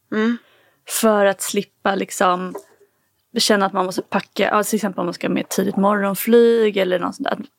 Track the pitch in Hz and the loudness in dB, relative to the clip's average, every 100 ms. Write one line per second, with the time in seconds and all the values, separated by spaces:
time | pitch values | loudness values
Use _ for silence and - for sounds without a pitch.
0 | _ 214 220 233 - _ _ _ - - | _ -2 0 -2 -8 _ _ _ -10 0
1 | 226 208 196 190 - 202 196 _ 202 196 | 2 4 2 2 -4 -4 -6 _ -4 -4
2 | 190 - 185 180 185 - - _ _ _ | -6 0 2 2 -4 -10 -18 _ _ _
3 | _ _ _ 233 - 208 196 190 185 185 | _ _ _ -4 0 2 2 -2 -4 -4
4 | - 202 - - 196 208 196 220 202 185 | -4 -6 -6 -2 0 0 0 -2 -2 -4
5 | 180 170 170 165 - - 190 202 196 208 | -6 -6 -4 -4 -4 -2 -2 0 2 2
6 | 196 190 226 233 233 233 214 196 185 180 | -2 -4 2 6 6 4 2 0 0 -2
7 | 180 - 269 202 214 | -4 -6 -6 -6 -8